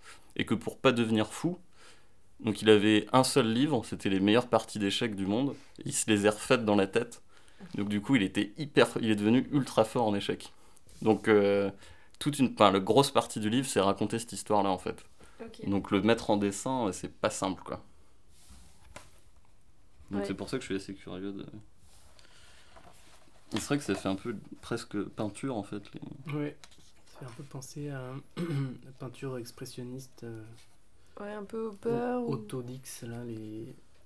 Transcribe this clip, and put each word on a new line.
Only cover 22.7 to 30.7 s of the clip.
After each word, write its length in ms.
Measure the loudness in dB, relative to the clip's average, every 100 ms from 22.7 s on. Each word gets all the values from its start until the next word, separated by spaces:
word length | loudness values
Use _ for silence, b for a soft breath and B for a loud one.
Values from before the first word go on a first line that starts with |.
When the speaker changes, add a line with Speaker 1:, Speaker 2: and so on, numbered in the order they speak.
| b -20 -20 -20 -20 -20 -20 -10
Speaker 1:
et 40 | -8
c'est 60 | -2
vrai 120 | -2
que 60 |
ça 100 | -2
fait 140 | -4 -2
un 80 | -4
peu 200 | -6 -10 -12 -16
presque 400 | -8 -8 -6 -6 -6
peinture, 460 | -6 -8 -6 -6 -6
en 60 |
fait, 200 | -8 -10 -12
les 400 | -14 -14 -14 -10
Speaker 3:
Ouais, 220 | -6 -6 -8 -18 -20 -20 -20 -20
ça 140 | -18
fait 60 | -16
un 40 | -16
peu 60 |
penser 460 | -16 -14 -14 -10 -10
à 220 | -8 -10 -12
<clears throat> 120 | -14 -8
la 540 | -6 -4 -4 -8 -16 -14
peinture 400 | -14 -10 -10 -8
expressionniste, 840 | -10 -12 -14 -12 -12 -12 -14 -16
euh, 180 | -14 -14 -14 -20 -20